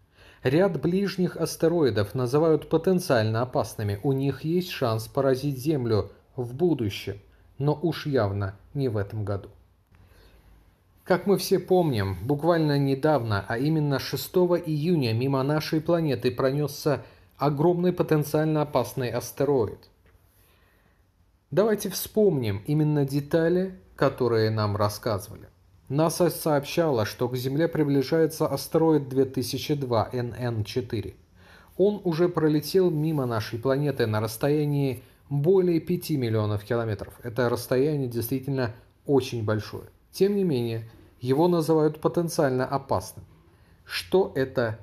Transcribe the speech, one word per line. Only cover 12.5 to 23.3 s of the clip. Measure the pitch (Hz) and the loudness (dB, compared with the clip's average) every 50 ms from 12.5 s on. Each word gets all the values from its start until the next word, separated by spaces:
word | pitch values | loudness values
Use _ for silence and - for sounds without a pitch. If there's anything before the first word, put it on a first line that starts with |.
| 175 165 156 151 143 139 | 2 2 2 2 2 2
недавно, | 139 139 135 135 139 156 156 135 117 113 104 98 - - | 2 2 0 2 2 2 2 2 2 0 -2 -2 -2 -2
а | 120 117 | -4 -2
именно | 135 151 160 156 147 147 139 127 | 0 0 2 2 2 0 0 -2
шестого | - - - 135 - - - 185 180 175 175 | -2 -4 -6 -8 -6 -2 0 2 2 4 2
июня, | 165 170 160 156 147 143 175 180 156 131 113 110 | 0 0 -2 -4 -2 0 0 2 2 2 2 0
мимо | 113 127 139 139 131 | 0 0 0 0 0
нашей | 131 139 151 156 151 - 165 156 | 0 0 0 -2 -2 -2 -2 -2
планеты | 156 - 170 170 165 151 131 117 113 123 | 0 0 0 2 2 0 0 0 0 -2
пронесся | - - 135 131 135 147 147 139 - - - 156 139 127 - - - - _ _ _ - | 0 0 0 0 0 0 -2 -4 -4 -4 -2 -2 -2 -2 -4 -8 -20 -20 _ _ _ -2
огромный | 139 143 151 139 151 175 175 175 175 185 | 0 0 0 2 2 2 2 2 2 0
потенциально | 175 - 165 - 160 151 143 - - 151 156 156 156 151 | 0 0 0 2 2 0 0 0 0 0 2 2 0 0
опасный | 147 143 - 135 117 113 - 131 127 120 | 0 0 0 -2 -2 -2 -4 -4 -4 -4
астероид. | 113 123 120 - - - 139 143 143 131 107 - - - - - _ _ _ _ _ _ _ _ _ _ _ _ _ _ _ _ _ _ _ _ _ _ _ _ _ _ _ _ _ _ _ _ | -4 -4 -6 -6 -4 -2 0 2 2 2 2 0 -4 -10 -18 -20 _ _ _ _ _ _ _ _ _ _ _ _ _ _ _ _ _ _ _ _ _ _ _ _ _ _ _ _ _ _ _ _
Давайте | 143 165 208 226 214 214 - 196 | 0 2 2 2 2 0 -2 -4
вспомним | 180 - - - - 214 214 196 165 135 120 107 98 104 - - | -6 -8 -8 -4 0 2 4 4 4 2 0 -2 -2 -2 -2 0
именно | 147 151 151 151 151 147 139 | 2 2 2 4 2 2 2
детали, | 139 143 143 143 143 | 0 0 -2 -2 0